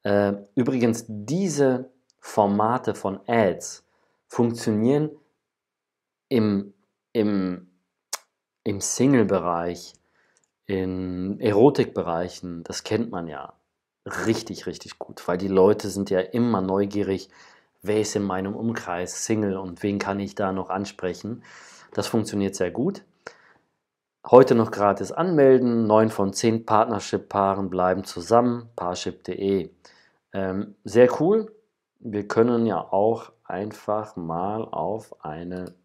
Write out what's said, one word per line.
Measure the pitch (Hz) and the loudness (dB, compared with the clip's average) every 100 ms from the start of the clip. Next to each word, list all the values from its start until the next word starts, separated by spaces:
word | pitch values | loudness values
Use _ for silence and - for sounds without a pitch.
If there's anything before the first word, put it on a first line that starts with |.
Äh, | 104 101 101 101 - - | 2 2 2 -2 -6 -2
übrigens, | 139 131 117 107 - | 0 2 2 0 -6
diese | 107 104 165 196 143 135 127 127 _ _ _ | -12 -4 -2 -2 2 2 2 -6 _ _ _
Formate | - - 101 101 110 120 110 104 | -4 0 2 4 2 0 -4 -4
von | 98 95 - | -6 -6 -2
Ads | 117 98 82 - - _ _ _ _ _ | 2 2 0 -10 -16 _ _ _ _ _
funktionieren | - 120 117 - 107 117 143 151 147 _ _ _ _ _ _ _ _ _ _ _ | -2 -2 0 -2 0 2 0 -2 -8 _ _ _ _ _ _ _ _ _ _ _
im, | 123 107 98 101 _ _ _ _ | 2 2 0 -4 _ _ _ _
im, | 120 104 101 92 90 - _ _ _ _ - _ _ _ _ | 0 2 0 -2 -6 -12 _ _ _ _ -16 _ _ _ _
im | - 101 | -6 -6
Single-Bereich, | - - 131 131 101 95 85 85 87 87 - _ _ _ _ _ _ _ - | -6 2 4 4 4 0 0 -2 -4 -8 -14 _ _ _ _ _ _ _ -6
in | 95 92 92 92 90 92 101 | -4 -4 -6 -6 -6 -6 -2
Erotikbereichen, | 110 101 139 143 123 - 85 82 92 - 90 85 82 | 0 6 6 6 -2 -4 -4 -4 -6 -10 -12 -12 -12
das | - | -12
kennt | - 107 78 | -4 -4 -4
man | 92 85 | -8 -10
ja | 73 69 _ _ _ _ _ - - 104 | -12 -16 _ _ _ _ _ -12 -6 -2
richtig, | 113 - 98 - | -4 -6 -12 -12
richtig | 82 - - | -12 -16 -16
gut, | - - - | -16 -10 -6
weil | 90 | -4
die | 95 | 0
Leute | 95 92 104 104 | 4 4 4 -2
sind | 95 98 | -6 -2
ja | 92 | -2
immer | 92 120 120 101 | 0 -2 0 0
neugierig, | 92 95 101 101 95 92 - - - _ _ _ | 0 0 -2 -2 -2 -4 -8 -20 -20 _ _ _
wer | 90 107 | -2 -2
ist | 104 104 | 0 -2
in | |
meinem | 101 92 98 | -2 -2 -4
Umkreis | 110 113 113 - 87 90 - - | -4 -4 -4 -6 -6 -6 -8 -4
Single | 110 104 95 | -2 0 -4
und | 92 87 | -8 -6
wen | 104 101 | -4 -2
kann | 101 101 | -2 -4
ich | 98 - | -6 -4
da | 98 | -4
noch | 95 90 | -4 -4
ansprechen. | 95 101 - 90 87 101 123 - - - - - | -6 -6 -6 -8 -6 -10 -12 -16 -20 -20 -20 -8
Das | - 101 | -6 -2
funktioniert | 117 104 104 98 | -2 -2 -2 -2
sehr | - 90 | -2 -4
gut. | 85 156 196 _ _ - - _ _ _ _ _ _ _ _ - | -2 -4 -4 _ _ -20 -20 _ _ _ _ _ _ _ _ 8
Heute | 127 135 117 | 8 10 4
noch | 107 | 2
gratis | - 101 98 98 | 2 2 2 -4
anmelden, | - 180 160 135 127 123 117 110 | -4 0 6 8 8 4 2 4
neun | 110 110 | 6 6
von | 110 98 | 2 -2
zehn | - 117 110 113 | 2 2 0 2
Partnership-Paaren | 107 120 104 - 98 - 101 98 98 95 | 2 2 -2 -4 -6 -2 0 0 0 -2
bleiben | 92 92 95 | 0 2 0
zusammen, | 95 - 85 117 123 120 117 - | -4 -12 2 4 4 -2 -8 -8
parship | 87 90 - 87 | -6 -6 -8 -10
punkt | - 92 | -12 -4
de. | 98 98 82 _ - _ _ _ _ | 0 0 -2 _ -20 _ _ _ _
Ähm, | 98 95 95 104 - | -6 -4 -4 -8 -12
sehr | 110 104 123 - | 0 6 6 6
cool. | 160 220 214 - _ _ _ _ | 2 2 0 -14 _ _ _ _
Wir | 120 104 101 | -8 -6 -2
können | 113 120 117 113 | 2 4 4 0
ja | 87 | -2
auch | - 95 107 110 - _ - | -2 2 2 0 -8 _ -10
einfach | 92 107 104 - 107 107 - | -8 -8 -10 -4 -4 -6 -10
mal | 82 82 95 107 - | -6 -4 -4 -6 -6
auf | - 80 110 110 - | -6 -6 -6 -10 -16
eine | 78 78 87 90 90 - | -12 -12 -10 -10 -12 -16